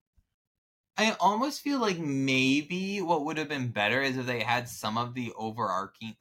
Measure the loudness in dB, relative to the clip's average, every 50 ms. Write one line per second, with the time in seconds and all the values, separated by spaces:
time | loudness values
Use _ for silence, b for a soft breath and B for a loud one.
0 | _ _ _ _ _ _ _ _ _ _ _ _ _ _ _ _ _ _ -2 0
1 | 2 2 2 4 4 4 4 4 0 -2 -2 -4 -2 0 0 2 2 2 0 0
2 | -2 -2 0 0 2 2 4 4 4 4 4 2 2 -2 -4 -4 -2 -2 -2 -2
3 | 0 2 2 2 0 -2 -2 -4 -4 -4 -4 -4 -4 -2 0 0 2 2 2 2
4 | 2 0 -2 -2 -2 -2 -2 -2 0 0 0 0 -2 -4 -8 -6 -4 -2 -2 -2
5 | -2 -2 -4 -6 -6 -6 -6 -6 -6 -6 -4 -2 -2 0 0 -2 -2 -4 _ -12
6 | -12 -12 -8 -4